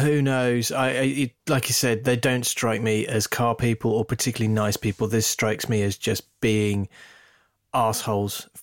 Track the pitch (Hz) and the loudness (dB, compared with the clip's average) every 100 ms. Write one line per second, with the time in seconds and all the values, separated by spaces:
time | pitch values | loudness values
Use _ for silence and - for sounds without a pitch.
0 | 147 147 135 131 123 120 113 135 131 127 | 2 2 2 2 2 2 0 0 0 2
1 | 135 139 131 - - 139 - - 127 113 | 0 0 -4 -4 -2 0 0 0 0 0
2 | 127 123 131 127 120 - 117 107 113 107 | 0 2 2 0 -2 -2 -2 0 0 0
3 | 104 110 - - 120 117 120 110 120 110 | 0 -2 -2 0 0 2 0 0 0 0
4 | 107 117 131 113 110 110 107 104 107 - | -2 -4 -4 -2 0 2 0 0 -2 -2
5 | 107 110 107 - 220 - - 107 101 - | 0 0 0 0 -2 -2 -2 0 0 -2
6 | - - - - 113 107 104 101 98 - | -4 -4 -6 -2 0 2 2 -2 -4 -10
7 | - - - _ _ _ _ 131 113 107 | -20 -20 -20 _ _ _ _ 0 0 0
8 | - 101 101 - - - | -2 -2 -2 -6 -14 -20